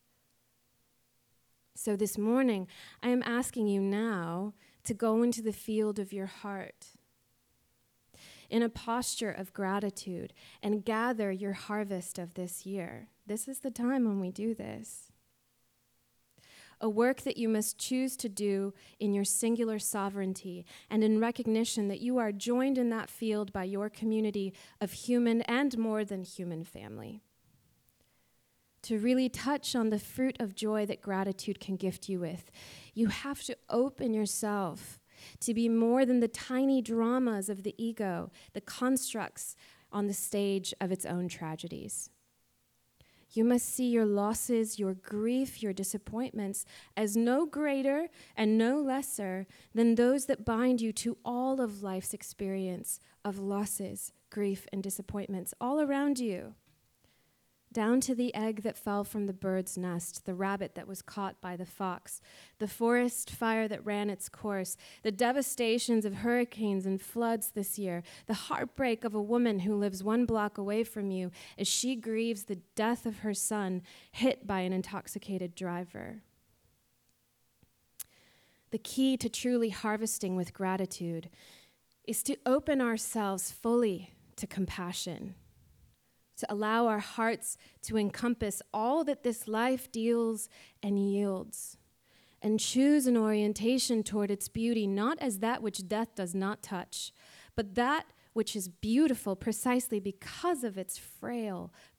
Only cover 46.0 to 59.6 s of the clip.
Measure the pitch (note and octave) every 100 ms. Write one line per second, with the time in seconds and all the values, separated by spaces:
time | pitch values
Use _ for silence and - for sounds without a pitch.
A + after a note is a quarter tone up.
46 | - A3 C4 - G3 G3 - - - -
47 | G#3+ G#3+ A#3 C4 E4 C#4+ D4+ C#4 C4+ C#4+
48 | E4 - - - G#3+ A3 A3+ C#4+ C#4 C4
49 | C4+ - G3 F#3 F#3+ - - A3 A#3 A3+
50 | A#3+ C#4 C4 C4+ A3 A3+ B3 B3+ A3+ G#3+
51 | A#3 - - B3 C4 C4+ A#3+ G3+ G3+ F#3
52 | - G#3 - - G3 F#3+ F#3+ F3+ - -
53 | - _ G#3 G3 G3 G3+ G#3 - G3 G3+
54 | - - _ - G3+ G3 - G3 F#3+ F#3+
55 | G3 G#3 G3 F#3+ F3+ - A#3+ D4 D4 C#4
56 | C#4+ C4 A#3 F#3 - - _ _ _ _
57 | _ _ _ _ _ _ _ A#3 G#3+ B3+
58 | C4 A#3+ B3 - A3 A3 G#3+ - - G3+
59 | G3+ G#3+ G3+ F#3+ G3 F#3